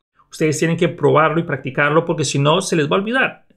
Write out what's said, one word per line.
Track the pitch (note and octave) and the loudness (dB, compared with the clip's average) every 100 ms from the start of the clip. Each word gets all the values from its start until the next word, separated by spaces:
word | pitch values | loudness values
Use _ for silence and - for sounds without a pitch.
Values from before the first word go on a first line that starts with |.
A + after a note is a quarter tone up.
| _ _ _ | _ _ _
Ustedes | - D#3 C#3 | -2 -2 0
tienen | E3 E3 | -2 0
que | E3+ | -2
probarlo | E3+ C#3+ C#3 D#3+ D#3 | 0 2 4 2 0
y | |
practicarlo | E3+ C#3 C3+ B2+ D3 D#3 | -4 -6 -6 -2 0 2
porque | E3 D#3 C#3 | 0 -2 -2
si | C#3 | 0
no, | C#3+ E3+ | 2 2
se | F#3 F3 | 0 -2
les | D3 | 0
va | F#3 | 0
a | |
olvidar. | G3+ B3+ B3 - _ | 0 -2 -2 -4 _